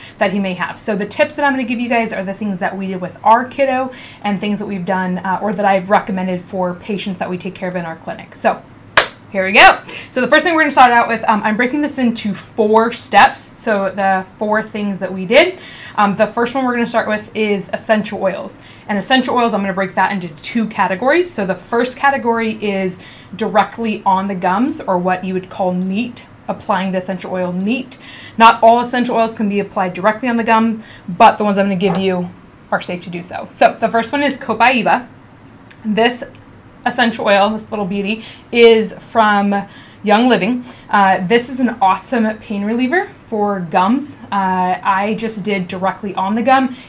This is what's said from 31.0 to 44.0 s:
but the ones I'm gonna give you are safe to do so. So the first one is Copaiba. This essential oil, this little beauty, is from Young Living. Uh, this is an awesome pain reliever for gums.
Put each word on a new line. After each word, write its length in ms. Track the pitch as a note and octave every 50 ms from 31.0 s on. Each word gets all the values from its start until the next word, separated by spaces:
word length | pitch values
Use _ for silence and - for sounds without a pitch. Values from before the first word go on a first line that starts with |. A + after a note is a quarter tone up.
| - -
but 280 | F3 - G3 G3 G3+ -
the 60 | G#3+
ones 140 | G#3 G3 G3+
I'm 80 | G3
gonna 100 | G3+ G3
give 220 | F3 G3+ F#3+ F3 F#3+
you 320 | F#3+ F#3+ F#3 F3+ F3+ F3 - - - - - - - -
are 100 | G#3+ -
safe 220 | - - F3+ F3+ -
to 60 | F#3
do 120 | E3+ E3+
so. 280 | F3 - - - - -
So 240 | - - B3+ A3+ - -
the 80 | A3+ G#3
first 240 | - A3+ A3+ A3+ -
one 100 | C#4+ D4
is 140 | C#4 C#4 -
Copaiba. 720 | - - A3 A3 A#3 B3+ C4+ A#3+ F#3+ E3+ F3+ B3 - - - - - - - - - - - - - - - - -
This 400 | A3 G3+ G#3 A3+ A#3+ B3 - - - - - - - - - - - - - -
essential 400 | B3 A#3+ C4 A#3+ A#3 A3+ - A#3
oil, 240 | A3 G3+ G3 G3 G#3+
this 220 | A3 G#3+ - -
little 140 | A3 G#3+ G3+
beauty, 380 | F3 G3+ G3+ G3 G3 A3 A3 - - - - - -
is 420 | - A#3+ A#3 A#3 A3+ A3 G#3+ - -
from 720 | - - - - A3+ G#3+ G#3+ G#3 G3+ G3+ G3+ G3+ G3+ G3 - - - - - - - -
Young 240 | G#3 G3+ G#3+ B3 B3+
Living. 360 | A#3 F#3 F3+ A3 B3+ B3 - - - - - -
Uh, 360 | - G#3 G3 F#3+ F#3+ - F#3+
this 240 | E3+ A#3 A#3+ A#3+ -
is 100 | C4 C4
an 100 | C4 A3 - -
awesome 560 | G3 F#3+ F#3 - - - C4+ A#3 A3 G#3+ G#3+ A3
pain 260 | - - G#3+ G3+ G3+
reliever 420 | G#3 A3+ A#3+ B3+ B3+ D#4+ F#4+ G4+
for 560 | - - - - - A3+ G#3+ G#3 G3+ G3+ F#3+ F3 D#3+
gums. 480 | G#3 F#3 F3+ G3+ A#3+ C#4+